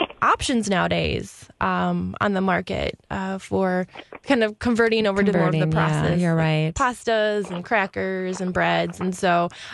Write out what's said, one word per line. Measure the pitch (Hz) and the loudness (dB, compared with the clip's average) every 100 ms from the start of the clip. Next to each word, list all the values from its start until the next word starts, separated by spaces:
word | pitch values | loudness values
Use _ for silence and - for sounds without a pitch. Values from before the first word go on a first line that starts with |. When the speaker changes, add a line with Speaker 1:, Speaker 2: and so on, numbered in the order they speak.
| - - | -4 0
Speaker 1:
options | 247 466 - 233 208 | 0 0 0 0 2
nowadays, | 180 175 170 78 - - - - _ | 0 0 0 -2 -4 -8 -16 -20 _
um, | 190 180 180 175 185 202 | -2 0 0 -2 -4 -2
on | 208 | -2
the | 190 | 0
market, | 190 175 185 190 69 - _ | 0 0 -2 -4 -4 -6 _
uh, | 196 190 190 | -8 -6 -8
for | - 196 185 180 180 - - - | -4 0 0 0 -4 -10 -18 -12
kind | - 233 | 0 2
of | 214 214 | 2 0
converting | 247 226 226 220 214 | 0 2 4 4 2
over | 196 | 2
to | 196 | 2
more | 175 160 | 4 2
of | |
the | 156 | 2
Speaker 2:
Converting, | 156 | 2
yeah, | 160 160 151 | 2 2 2
Speaker 1:
processed, | 156 170 | 2 2
Speaker 2:
you're | 175 | 2
Speaker 1:
like, | 165 | 2
Speaker 2:
right. | 160 156 156 | 2 2 0
Speaker 1:
pastas | - 254 240 - 220 214 208 190 | 0 -2 0 -2 0 0 -2 -4
and | 175 | -8
crackers | 180 220 196 196 190 185 185 185 | -2 0 0 -4 -4 -4 -4 -4
and | 185 | -4
breads. | 180 170 170 170 175 | 0 2 2 -2 -4
And | 180 | -4
so | 180 190 175 175 - - | 0 2 2 0 -6 -16